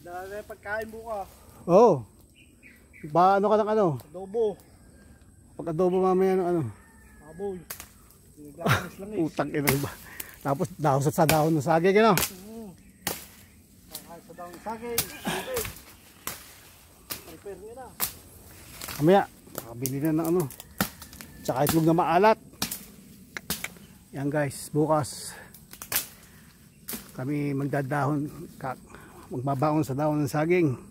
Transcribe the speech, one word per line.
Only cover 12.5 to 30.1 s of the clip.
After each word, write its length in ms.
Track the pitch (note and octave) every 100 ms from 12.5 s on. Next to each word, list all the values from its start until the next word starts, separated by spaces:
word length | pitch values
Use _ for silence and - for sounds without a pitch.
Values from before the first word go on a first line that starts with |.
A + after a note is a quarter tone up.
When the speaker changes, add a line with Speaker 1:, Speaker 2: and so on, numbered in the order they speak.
| A3+ G#3+ D#3+ - - - - - - - - _ - -
Speaker 1:
Dahon 300 | - - E3+ -
sa 80 |
dahon 200 | E3+ F3 F3
ng 80 | G3+
saging. 340 | A3+ A#3+ A#3 - D#4
Tubig. 440 | - F#4 B4 B4+ G#4 - - - - - - - - - - - - - - - -
Prepare 320 | D#3+ G3+ G3
nyo 120 | G#3 A#3+
na. 100 | B3 - - - - - - - - - - -
Speaker 2:
Mamaya, 200 | D3+ G3 - - -
makabili 440 | - A2+ A#2 C3 C#3
na 100 | D#3+ D#3
ng 100 | D#3+
ano. 80 | F3+ C#3 - - - - - - - - - -
Tsaka 200 | B2+ D3
itlog 160 | E3 D#3+
na 120 | E3
maalat. 420 | D3+ E3+ G#3+ A3 - - - - - - - - - - - - - - - - -
Yan 160 | C#3 C#3
guys, 460 | D3+ C#3+ - -
bukas 580 | D3 D3+ D#3 B2+ - - - - - - - - - - - - - - - - - - - - -
kami 380 | C3 D3 C#3+
magdadahon, 760 | C3+ C#3 C#3 C3 D3 C3+ D3+ D3+ - E3+ -
ka-, 220 | C3+ B2+ - - - - -
magbabaon 560 | D3+ C3 C3+ D3+ D#3 C#3+
sa 80 |
dahon 320 | C3+ D3+